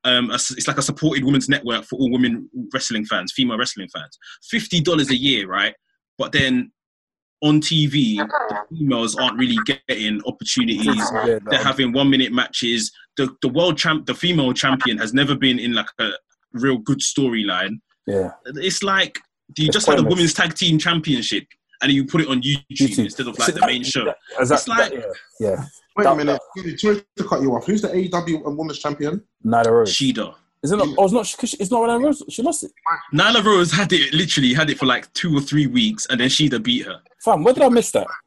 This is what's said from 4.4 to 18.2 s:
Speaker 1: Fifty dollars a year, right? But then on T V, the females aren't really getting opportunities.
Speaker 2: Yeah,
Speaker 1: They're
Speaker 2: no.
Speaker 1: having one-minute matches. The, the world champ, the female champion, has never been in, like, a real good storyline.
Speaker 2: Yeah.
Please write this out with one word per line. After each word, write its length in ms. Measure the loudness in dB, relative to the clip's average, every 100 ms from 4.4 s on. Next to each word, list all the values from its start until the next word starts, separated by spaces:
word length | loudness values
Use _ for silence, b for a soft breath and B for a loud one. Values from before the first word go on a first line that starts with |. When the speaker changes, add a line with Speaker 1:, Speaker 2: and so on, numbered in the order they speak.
| -6
Speaker 1:
Fifty 300 | -6 -2 0
dollars 300 | 2 0 0
a 60 | 0
year, 320 | 0 -2 -2
right? 260 | -4 -4 -6 _ _ _ -8
But 120 | -2
then 380 | 0 0 0 -2 _ _ _ _ _ _ _
on 200 | 2 2
T 260 | 2 0 2
V, 300 | 2 0 0
the 400 | -2 -4 -4 -8 -10
females 460 | -4 -2 0 -2 -2
aren't 220 | -4 0
really 200 | 0 0 -2
getting 540 | -4 -4 -4 -4 -4 -6
opportunities. 580 | -8 -4 0 0 0 0
Speaker 2:
Yeah, 380 | 0 -2 -2
Speaker 1:
They're 160 | 0 -2 -2
Speaker 2:
no. 60 | 0
Speaker 1:
having 340 | 0 0 0
one-minute 400 | 2 4 4 2
matches. 600 | -2 -2 -4 -2 -2 -4 b b -4
The, 180 | -4 -2
the 60 | -2
world 280 | 2 2 2
champ, 300 | 0 -2 -4
the 80 |
female 380 | -4 0 2 2
champion, 460 | 0 0 0 0 -2
has 140 | 0
never 200 | 0 0 2
been 220 | 2 0
in, 120 | -2
like, 140 | -4 -4 -6
a 100 | -6 -6 _ _ _
real 260 | -4 -2 0
good 200 | -2 -2
storyline. 800 | -2 0 0 0 -2 -2 -4 -8 _ _ -4
Speaker 2:
Yeah. 220 | -2